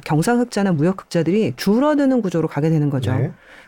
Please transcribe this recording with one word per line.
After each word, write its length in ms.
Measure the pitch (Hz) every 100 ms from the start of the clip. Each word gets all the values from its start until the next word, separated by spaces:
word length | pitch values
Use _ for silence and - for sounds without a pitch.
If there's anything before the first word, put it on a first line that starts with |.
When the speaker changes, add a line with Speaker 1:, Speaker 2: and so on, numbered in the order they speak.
| -
Speaker 1:
경상흑자나 640 | 151 165 240 240 208 196
무역흑자들이 840 | 160 165 190 - 170 160 208 175 120
줄어드는 640 | - 220 294 285 277 254
구조로 260 | 196 165 160
가게 220 | - 160
되는 200 | 160 147
거죠. 240 | 139 127
Speaker 2:
네. 180 | 107 151 - - -